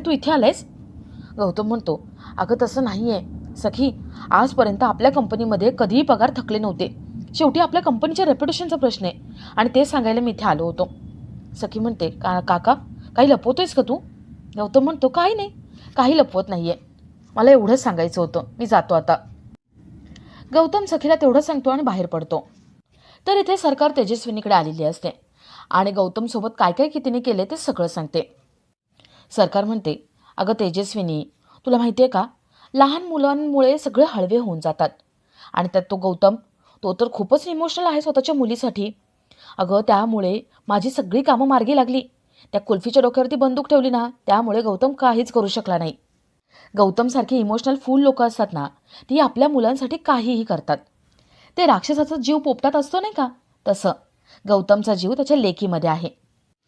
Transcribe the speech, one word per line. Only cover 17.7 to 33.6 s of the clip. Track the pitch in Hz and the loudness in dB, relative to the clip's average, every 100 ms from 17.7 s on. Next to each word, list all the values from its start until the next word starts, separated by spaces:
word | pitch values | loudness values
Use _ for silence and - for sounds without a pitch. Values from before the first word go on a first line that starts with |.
| 254 | 2
सांगायचं | 247 170 170 180 | 0 -2 -2 -2
होतं, | 165 170 - - | -2 -4 -8 -8
मी | 226 | 0
जातो | 202 160 | 2 2
आता." | 165 165 165 - - - - _ _ - - - - - - - | 0 2 -2 -4 -20 -20 -20 _ _ -20 -20 -20 -20 -20 -20 -2
गौतम | 294 320 403 392 | 2 2 0 -2
सखीला | 320 294 320 | 0 2 4
तेवढं | 285 269 | 4 4
सांगतो | 302 285 262 | 2 -2 0
आणि | 269 | 0
बाहेर | 262 190 175 | 0 -2 -4
पडतो. | 165 156 160 - _ _ _ _ _ _ _ - | -6 -4 -6 -6 _ _ _ _ _ _ _ -2
तर | 403 | 0
इथे | 381 381 | 2 0
सरकार | 311 269 294 294 | 0 2 2 2
तेजस्विनीकडे | 202 226 233 214 208 185 | -2 -2 -6 -6 2 2
आलेली | 156 160 | 2 -2
असते | 156 170 175 - _ _ _ - - | -4 -4 -8 -12 _ _ _ -20 -2
आणि | 180 196 | 0 0
गौतमसोबत | 196 185 220 233 226 220 - | 0 -2 -2 -6 -6 -6 0
काय | 180 | 2
काय | 175 302 | 2 0
की | 302 | -2
तिने | 262 240 | -4 -2
केले | 240 196 196 | -2 -2 -2
ते | 320 | -6
सगळं | - 175 170 | -6 -2 -4
सांगते. | 170 156 165 - _ _ _ _ _ _ _ _ _ _ | -4 -6 -4 -6 _ _ _ _ _ _ _ _ _ _
सरकार | - 180 202 | 0 2 2
म्हणते, | 208 226 160 147 _ _ _ - | -2 -4 -4 -6 _ _ _ -4
"अगं | 196 226 | -2 0
तेजस्विनी, | 190 175 196 214 175 151 - _ _ _ 254 | -2 -2 -6 -6 -4 -4 -8 _ _ _ 0
तुला | 240 | 2
माहिती | 240 220 | 2 2
आहे | 254 | 2
का, | 208 240 _ _ _ _ | 2 -4 _ _ _ _
लहान | 262 277 320 | 2 4 2
मुलांमुळे | 359 311 277 285 302 277 | -6 -2 0 0 0 2